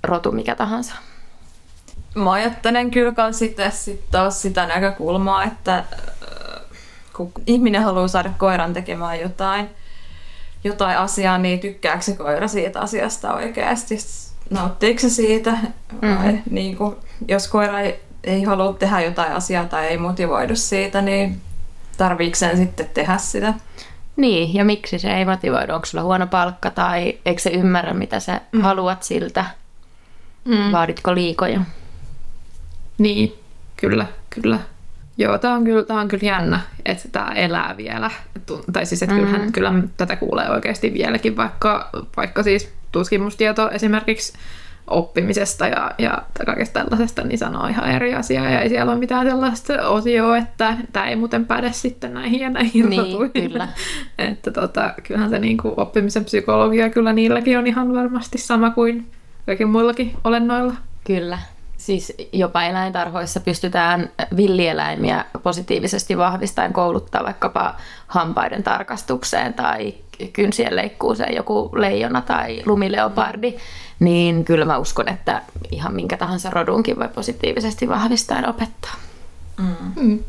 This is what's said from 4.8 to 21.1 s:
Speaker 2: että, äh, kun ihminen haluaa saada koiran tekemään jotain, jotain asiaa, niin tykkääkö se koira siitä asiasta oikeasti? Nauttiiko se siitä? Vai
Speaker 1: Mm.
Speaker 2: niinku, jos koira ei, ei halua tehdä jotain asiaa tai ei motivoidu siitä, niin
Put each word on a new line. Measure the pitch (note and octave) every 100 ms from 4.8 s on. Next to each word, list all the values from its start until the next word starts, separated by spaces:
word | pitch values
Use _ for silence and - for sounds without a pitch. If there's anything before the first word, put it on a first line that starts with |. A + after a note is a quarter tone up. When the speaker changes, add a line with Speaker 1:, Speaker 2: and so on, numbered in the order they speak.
| G3 G3 D#3+ F#3 F#3+ G3
Speaker 2:
että, | G3 A3+ - F3+
äh, | - - - - - - - - - - - - - -
kun | F3+ - -
ihminen | A#3+ A#3+ G3+
haluaa | A3 F#3 F#3
saada | F#3 F#3 F#3+
koiran | F#3+ F3+ E3+
tekemään | F3 F3+ E3+ E3+ E3
jotain, | F3 F3+ F#3+ G3 G#3 - - - - - - - - -
jotain | G3+ G#3 F#3+ D3
asiaa, | F#3+ - F#3+ F#3
niin | F#3 F3+
tykkääkö | G3 G3 E3+ E3+
se | F3+ G3
koira | D3 D3+ G#3
siitä | G3+ F3 -
asiasta | G3+ A3 A3 - -
oikeasti? | - A3+ A3+ - A#3 - A3 - - - - -
Nauttiiko | F#3+ F3+ F3+ A#3 A#3
se | B3
siitä? | A#3 A3 A3 A3 A3+ G#3+ - - A3
Vai | G#3+ G3 G3
Speaker 1:
Mm. | G#3 G#3+
Speaker 2:
niinku, | F#3+ F#3+ F#3 G#3 G#3 - - G3+
jos | G3 F#3+
koira | G#3+ G#3 -
ei, | D4+ - - -
ei | - F#3+
halua | G3 G3 F#3+
tehdä | F#3+ G3 G3
jotain | E3 F3 E3+
asiaa | D#3 F3+ F3+ F3
tai | D#3 D#3+
ei | E3
motivoidu | F3 F#3 F3 B2 - A3+
siitä, | - G3 G3 G3
niin | G3